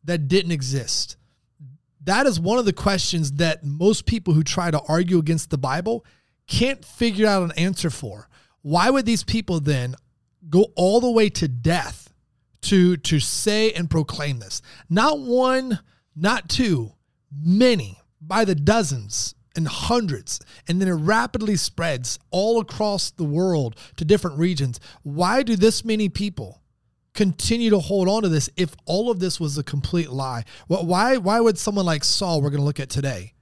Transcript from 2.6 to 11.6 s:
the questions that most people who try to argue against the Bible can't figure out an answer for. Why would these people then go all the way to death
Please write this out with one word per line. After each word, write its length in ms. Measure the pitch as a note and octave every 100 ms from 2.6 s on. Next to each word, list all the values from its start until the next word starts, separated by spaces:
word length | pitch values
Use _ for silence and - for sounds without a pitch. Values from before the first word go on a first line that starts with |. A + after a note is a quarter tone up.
the 80 | A3
questions 600 | - G3 F#3+ - E3+ D3
that 300 | C#3+ E3 D#3+
most 420 | D3 D3 F#3+ A3 -
people 280 | A3+ F#3
who 80 | D#3
try 280 | D#3 - E3+
to 100 | D3+ -
argue 300 | D#3 F3+ F3+
against 320 | D#3 E3 -
the 80 | D3
Bible 460 | B2+ D3 F3+ A#3 _ _ _ _ _
can't 360 | - B3 C4+
figure 420 | - - A#3 G3 G#3+
out 160 | G3
an 100 | F3
answer 380 | D#3 F3 F#3+ E3+
for. 380 | - A#2 F#2 - _ _ _
Why 280 | D3 E3+ G#3
would 160 | C4+ A3+
these 180 | A3+
people 360 | - A3+ A3 E3
then 340 | D3 C#3 B2 B2+ _ _ _ _ E3
go 160 | E3+ A3
all 260 | - F#3 A3+
the 100 | B3
way 180 | A3+ G#3+
to 180 | - D#3+
death 580 | B2